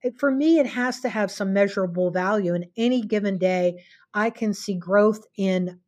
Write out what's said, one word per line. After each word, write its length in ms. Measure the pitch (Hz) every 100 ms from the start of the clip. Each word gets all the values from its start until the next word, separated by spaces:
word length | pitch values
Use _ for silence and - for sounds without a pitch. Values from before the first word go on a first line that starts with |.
it, 160 | 247 240
for 120 | 285
me, 280 | 269 311 330
it 80 | 247
has 340 | 247 254 247
to 80 | 247
have 220 | 208 202
some 220 | - 196
measurable 580 | 196 202 202 185 175 180
value. 440 | 180 185 214 185 175
And 100 | 175 -
any 240 | 233 254
given 360 | 208 214 202 190
day, 460 | 185 185 180 175 - _ _
I 160 | 208 226
can 220 | 233 214
see 220 | 202 - 180
growth 500 | 175 202 214 214 - -
in 420 | 190 185 180 180